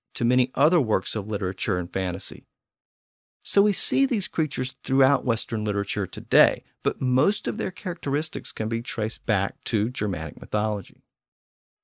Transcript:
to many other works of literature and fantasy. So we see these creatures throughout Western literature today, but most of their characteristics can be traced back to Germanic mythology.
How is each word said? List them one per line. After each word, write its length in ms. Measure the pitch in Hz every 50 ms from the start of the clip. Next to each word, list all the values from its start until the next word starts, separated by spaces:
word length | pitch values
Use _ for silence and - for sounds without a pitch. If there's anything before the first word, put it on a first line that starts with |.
| _ _ -
to 100 | - 120
many 240 | 117 127 127 123 - -
other 260 | - 139 165 185 165
works 340 | 123 110 107 95 - - -
of 120 | 110 98
literature 500 | 107 107 98 101 90 95 - - - 95
and 160 | 90 87 87 -
fantasy. 540 | 98 95 90 87 87 - - - - - _ _ _ _ _ _ _ _ _ _ _ _ _ _ _ _ _ _ _ -
So 160 | - - 202
we 120 | 202 214 202
see 320 | - - - 254 262 277
these 240 | 254 240 208 - -
creatures 480 | - - 156 151 - - 131 - - _ -
throughout 420 | - 131 135 135 135 143 - -
Western 400 | 131 113 110 - - 117 110 107
literature 420 | 107 101 101 101 - - 104 98
today, 560 | - - 104 101 - 127 147 143 107 - - - _ _ _
but 200 | - 139 - -
most 440 | 135 127 123 131 147 190 208 - -
of 120 | 254 214
their 140 | 214 202 190
characteristics 840 | - - - 185 170 - - 147 135 147 160 - - 110 113 - -
can 160 | - 110 110
be 120 | 117 117
traced 440 | 120 - - - 110 110 - - _
back 360 | - 107 95 98 - - _ -
to 240 | - - 104 107 123
Germanic 500 | 123 - 107 104 90 78 80 78 - -
mythology. 640 | - - - 104 104 110 107 101 98 - - - _ _ _ _ _ _ _ _ _ _ _ _ _ _ _ _